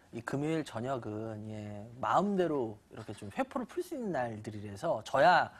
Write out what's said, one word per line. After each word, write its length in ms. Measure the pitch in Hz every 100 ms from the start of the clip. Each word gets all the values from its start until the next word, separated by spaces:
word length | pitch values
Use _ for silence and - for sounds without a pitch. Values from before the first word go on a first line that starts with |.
| -
이 100 | 117
금요일 420 | - 139 151 160
저녁은, 880 | 143 110 123 135 113 107 113 107 107
예, 380 | 107 104 104 110 120
마음대로 760 | 110 135 202 196 175 147 113 104 _
이렇게 200 | - 110
좀 180 | 107 104 -
회포를 300 | 269 269 247
풀 160 | -
수 140 | 349 294
있는 160 | 220
날들이라서 920 | 147 120 107 110 107 104 101 165 123
져야 480 | - 135 160 165 117